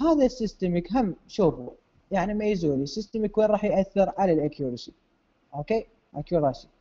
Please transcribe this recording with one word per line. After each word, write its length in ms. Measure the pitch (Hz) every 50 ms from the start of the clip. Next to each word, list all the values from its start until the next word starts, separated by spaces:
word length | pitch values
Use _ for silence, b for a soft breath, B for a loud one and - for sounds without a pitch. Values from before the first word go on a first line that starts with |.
هذا 240 | 285 339 320 302 262
السيستميك 680 | 247 - - 220 196 - - 190 180 175 175 175 - 208
هم 220 | 269 226 180 - - _
شوفوا، 420 | - - - 185 151 127 127 123 123 - _ _ _ _ _ _ -
يعني 220 | 190 - 180 208 208
ميزوا 420 | 214 208 208 208 175 170 147 139
لي، 100 | 135 139
systemic 520 | 143 - 220 208 - - 220 214 208 -
وين 100 | 214 214
راح 160 | 208 214 196 208
ياثر؟ 500 | 202 165 190 190 - - 196 190 180 -
على 160 | 185 196 180 160
الاكيورسي. 600 | 156 147 147 - - 139 127 123 117 - - _ _ _ _ _ _ _ _ _ _ _ _ 143
اوكي؟ 300 | 147 147 - 220 226 - _ _ _ _ _ -
accuracy. 520 | 147 147 - 175 160 147 135 127 - - _ _ _